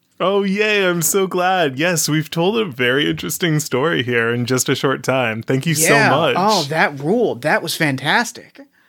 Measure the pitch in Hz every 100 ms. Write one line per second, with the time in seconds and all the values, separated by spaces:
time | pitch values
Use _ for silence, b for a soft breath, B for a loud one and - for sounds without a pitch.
0 | _ - 170 202 196 196 214 208 185 175
1 | 156 196 190 180 180 190 151 127 170 165
2 | - 151 151 165 175 226 202 123 123 135
3 | 160 160 - - 175 151 - 123 151 160
4 | 120 120 117 120 120 127 135 135 139 135
5 | 135 131 120 110 - 135 165 156 160 -
6 | 202 143 160 123 202 202 143 160 190 143
7 | 147 233 190 117 151 208 160 - 156 131
8 | 143 208 233 - - - 277 _